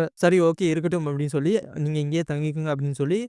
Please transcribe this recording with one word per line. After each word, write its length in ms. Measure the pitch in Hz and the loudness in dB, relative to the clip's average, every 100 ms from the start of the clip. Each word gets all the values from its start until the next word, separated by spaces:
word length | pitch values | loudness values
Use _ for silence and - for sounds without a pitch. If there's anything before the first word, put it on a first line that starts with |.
| 160 | 0
"சரி, 240 | - 175 180 | 2 4 6
ஓகே, 240 | 165 165 175 | 4 2 0
இருக்கட்டும்" 380 | 160 165 175 151 | 0 0 -2 -2
அப்படின்னு 280 | 143 147 | -2 -2
சொல்லி, 180 | 151 151 220 - - | -2 0 0 -2 -4
"நீங்க 220 | 147 156 | -2 -2
இங்கேயே 240 | 147 165 | -2 -2
தங்கிக்கோங்க" 460 | 160 147 151 151 156 | -2 -4 -4 -4 -4
அப்படின்னு 280 | 139 143 139 | -2 -2 -2
சொல்லி, 220 | 143 220 | 0 -2